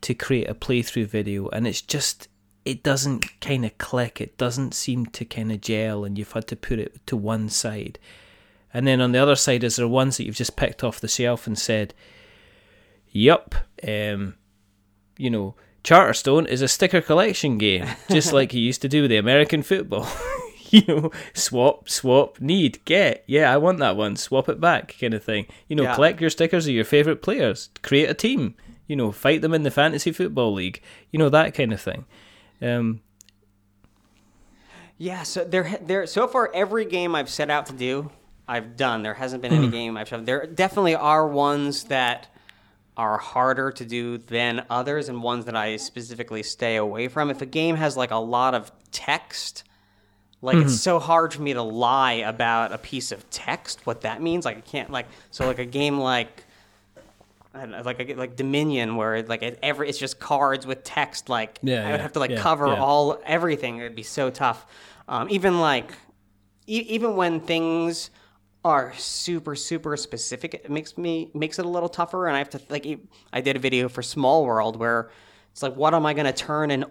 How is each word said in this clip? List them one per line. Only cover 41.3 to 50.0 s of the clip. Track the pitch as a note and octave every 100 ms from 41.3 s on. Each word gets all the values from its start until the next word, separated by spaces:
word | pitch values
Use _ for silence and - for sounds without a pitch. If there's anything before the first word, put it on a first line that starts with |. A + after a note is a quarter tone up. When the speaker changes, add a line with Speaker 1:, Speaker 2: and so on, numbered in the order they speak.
| C#3+ C#3+ C#3+ C#3+ C#3 -
Speaker 2:
that | C3+ B2 A#2+ - _ _ - _ _ _ -
are | A2 G#2+
harder | - B2 B2+ B2+ C3+
to | C3 A#2
do | A#2+ A#2+ A#2+
than | - A#2 A#2+ A#2 -
others, | A#2+ B2+ D3 C#3
and | A#2+
ones | A#2 A#2+ A2+
that | A2+
I | G#2+ G#2+
specifically | - B2 A2+ A#2 A#2 A2
stay | G#2 - A#2 A2
away | G#2+ A2 B2
from. | D3+ D3
If | C#3
a | C3+
game | D#3 D#3+ D#3+
has, | D3+ C3
like, | B2
a | A2
lot | A2+ A#2+ C3 B2
of | G#2+ _ _
text, | - - D#3 - - - - - _ _ _